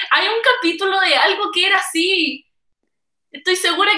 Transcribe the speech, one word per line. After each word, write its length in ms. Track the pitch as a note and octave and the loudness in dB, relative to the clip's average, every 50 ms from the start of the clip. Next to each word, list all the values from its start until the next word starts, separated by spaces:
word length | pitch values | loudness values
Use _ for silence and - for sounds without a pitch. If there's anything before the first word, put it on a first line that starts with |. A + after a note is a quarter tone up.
| - - | -4 0
Hay 160 | - D4+ F4+ G4+ | 0 0 2 0
un 60 | A4 A4+ A#4 | 0 0 2
capítulo 580 | C5 B4 - - E4 E4 - G4 G4 F#4+ F#4+ | 2 2 2 0 -2 -2 -2 -2 -2 0 0
de 140 | F#4+ E4+ D4 | 2 2 2
algo 340 | - - D#4+ G4 F#4+ G#4 - - | 2 2 2 2 0 -4 -4 -2
que 140 | F4 F#4 | 0 0
era 100 | G4 G4+ F#4+ | 2 2 0
así. 680 | - - - E4 E4+ F#4 G4 F4+ D#4 C#4+ C4+ - _ _ _ _ _ _ _ _ _ _ _ _ _ _ _ _ _ _ - | 0 -2 -2 -2 0 0 0 0 -2 -2 -4 -8 _ _ _ _ _ _ _ _ _ _ _ _ _ _ _ _ _ _ -20
Estoy 240 | C#4 - F#4 F#4 | -8 -4 -2 -2
segura 360 | F#4 - F4 E4+ E4+ G4 G#4 G#4 | 0 0 -2 0 0 0 0 0